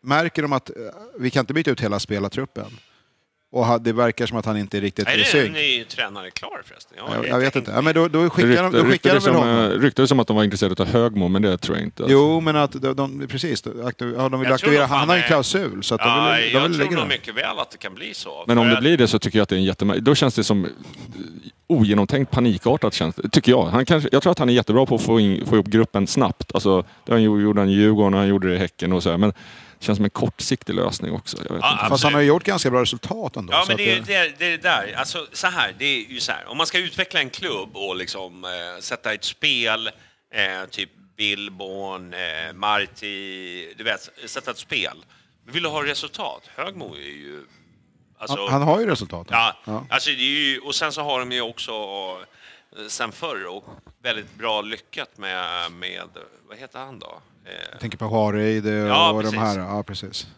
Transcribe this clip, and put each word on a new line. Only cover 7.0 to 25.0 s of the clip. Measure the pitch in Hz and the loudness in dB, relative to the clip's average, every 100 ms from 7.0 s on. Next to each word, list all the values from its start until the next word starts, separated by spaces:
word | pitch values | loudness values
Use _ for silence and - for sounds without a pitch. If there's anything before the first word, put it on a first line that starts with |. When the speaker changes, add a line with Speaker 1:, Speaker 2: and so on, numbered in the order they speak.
| 110 - | -8 -6
Speaker 1:
Jag, | |
Speaker 2:
vet | 151 | -2
Speaker 1:
jag | 127 | 0
vet | 135 | 0
Speaker 2:
inte. | 131 | 0
Speaker 1:
inte. | 113 | -2
Ja, | 110 | -2
men | 151 | 2
då, | 160 165 | 2 2
då | 156 170 | 2 0
skickar | 175 120 | 2 4
Speaker 3:
Det | 123 | 4
Speaker 1:
de, | 185 | 4
då | 127 | 4
Speaker 3:
rykt-, | 117 | 4
Speaker 1:
skickar | |
de | |
Speaker 3:
ryktades | 165 - 202 196 | 4 4 4 4
Speaker 1:
väl | - | 4
Speaker 3:
om, | 120 | 4
Speaker 1:
honom. | 117 107 | 4 2
Speaker 3:
eh, | 98 | 2
ryktades | 135 - 131 | 2 4 4
om | 135 | 4
att | 110 | 4
de | 107 | 4
var | |
intresserade | 107 95 98 92 | 2 2 0 0
av | 95 | 2
Högmo, | 120 117 104 87 | 2 2 2 2
men | 95 | 2
det | 104 90 | 2 0
tror | - 82 | -2 -4
jag | 82 | -6
inte. | - 127 | -4 4
Speaker 1:
Jo, | 139 147 165 | 6 6 2
men | 160 151 | 2 2
att | 143 135 | 0 -2
de, | 135 135 | -4 -2
de, | 139 139 131 | -4 -6 -8
precis, | 135 170 120 | -6 -4 -6
då | - | -8
aktu-, | 120 123 - 120 120 | -8 -10 -8 -6 -2
ja, | 131 | -2
de | 131 | 0
vill | 127 | 0
Speaker 2:
Jag | 131 | 2
tror | 151 | 4
Speaker 1:
aktivera, | 147 | 4
Speaker 2:
nog | 135 | 4
Speaker 1:
han | 139 | 2
Speaker 2:
han | 143 | 2
Speaker 1:
har | 180 | 2
en | |
Speaker 2:
är, | 120 | 4
Speaker 1:
klausul, | 156 127 185 160 98 | 2 2 -2 -2 -6
så | - | -4
att | 113 | 0
de | 117 | 2
Speaker 2:
ja, | 117 117 117 | 2 4 2
Speaker 1:
vill, | 113 | 2
de | 131 | 2
Speaker 2:
jag | 147 | 2
Speaker 1:
vill | 160 | 0
Speaker 2:
tror | |
Speaker 1:
lägga | 139 | 0
Speaker 2:
nog | 165 | 0
Speaker 1:
den. | 147 | -2
Speaker 2:
mycket | 139 - | -4 -6
väl | 110 147 - | -6 -6 -6
att | 135 | -8
det | - | -10
kan | 101 | -14
bli | 92 - | -12 -14
så. | 92 - 71 92 | -12 -12 -8 2
Speaker 3:
Men | 120 | 4
Speaker 2:
För | |
Speaker 3:
om | 117 | 6
det | |
Speaker 2:
att | 127 | 4
Speaker 3:
blir | 135 165 | 4 4
det | 117 | 4
så | 110 | 4
tycker | 95 110 | 2 2
jag | |
att | 101 | 2
det | 95 | 2
är | |
en | |
jättemär-, | 95 - 101 95 | 2 2 0 2
då | 135 | 4
känns | 147 135 | 4 4
det | 117 | 2
som, | 104 104 | 2 0
eh, | 78 - - - - - 82 80 - _ _ | 0 -8 -20 -18 -16 -14 -14 -16 -20 _ _
ogenomtänkt | 156 104 104 98 143 131 | 4 6 4 4 0 2
panikartat, | 131 123 90 117 143 110 | 2 2 4 2 2 0
känns | - 82 | 0 -4
det, | - 107 | -4 2
tycker | - - | 4 6
jag. | 127 | 6
Han | 82 110 131 | 6 2 2
kanske, | 160 147 | 2 4
jag | 135 | 4
tror | 180 | 4
att | 180 | 2
han | 127 | 4
är | |
jättebra | 120 107 113 135 | 4 4 4 4
på | |
att | 117 | 2